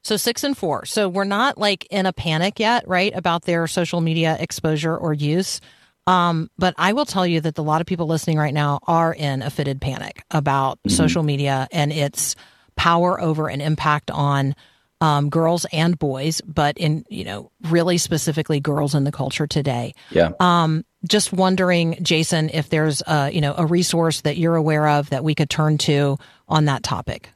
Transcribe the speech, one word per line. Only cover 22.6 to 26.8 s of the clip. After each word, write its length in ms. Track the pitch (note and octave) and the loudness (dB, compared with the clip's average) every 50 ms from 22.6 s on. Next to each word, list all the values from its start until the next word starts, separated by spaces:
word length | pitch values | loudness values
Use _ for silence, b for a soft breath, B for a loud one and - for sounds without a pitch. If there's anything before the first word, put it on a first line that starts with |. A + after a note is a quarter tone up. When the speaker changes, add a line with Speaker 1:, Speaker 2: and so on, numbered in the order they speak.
| C#3+ - | -2 0
Speaker 1:
there's 340 | - D#3 D#3 D#3+ D3 C#3 - | 0 0 2 2 0 -2 -2
a, 260 | - D#3+ D3+ C#3 C#3 | 0 0 0 0 0
you 100 | - E3+ | 0 0
know, 120 | D3 C#3+ C#3 | 0 0 0
a 120 | - E3+ D#3 | 0 0 2
resource 540 | F3 F3 F3+ - - E3 E3 E3 D3+ - | 2 2 2 2 2 2 2 2 0 0
that 160 | - D3+ D3 - | -2 -4 -2 0
you're 180 | D#3+ E3 E3 | 2 2 2
aware 320 | E3 D#3 D#3 D#3 D3+ D3+ D3+ | 2 2 2 2 2 4 4
of 240 | D3 D3 C#3+ D3 | 2 2 2 0
that 120 | C#3+ C3 D3+ | -4 -2 0
we 120 | D#3 D3+ | -2 0
could 160 | - D#3+ C#3 | 0 0 -2
turn 260 | - - D#3 D#3 D#3 D3 | 0 0 2 2 2 2
to 380 | - - D3+ C#3+ C#3+ C#3+ C#3 D3 B B B B B B | 2 2 2 2 2 2 0 -2 B B B B B B
on 180 | - D#3 D3+ | 2 2 2
that 160 | D3 C#3 - | 2 0 -2